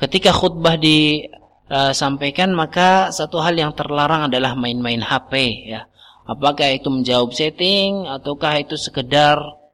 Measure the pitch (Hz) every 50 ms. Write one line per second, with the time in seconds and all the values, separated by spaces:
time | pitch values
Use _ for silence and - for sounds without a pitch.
0 | - - - 185 - 190 - - 185 180 170 165 165 165 165 156 156 156 156 156
1 | 151 151 151 151 - - - - _ _ _ _ _ - 143 139 139 135 135 -
2 | 147 139 139 139 143 143 143 - 185 190 185 165 160 151 - 175 180 185 190 190
3 | 190 170 - - 156 147 180 165 156 175 170 165 151 151 147 - 143 139 147 147
4 | 147 147 160 156 151 139 127 127 131 127 123 123 120 120 120 123 120 117 117 113
5 | 104 - 135 127 - - 131 135 131 120 104 - - 110 110 110 - - _ _
6 | - - _ _ _ - 120 139 139 143 143 147 147 139 135 135 - 143 135 131
7 | 123 123 123 123 123 117 - - 156 156 156 - 180 185 202 196 196 196 196 196
8 | 185 143 135 135 - 143 143 - 165 151 151 147 143 - 156 147 - - - 143
9 | 127 123 143 147 147 147 147 147 - - - - _ _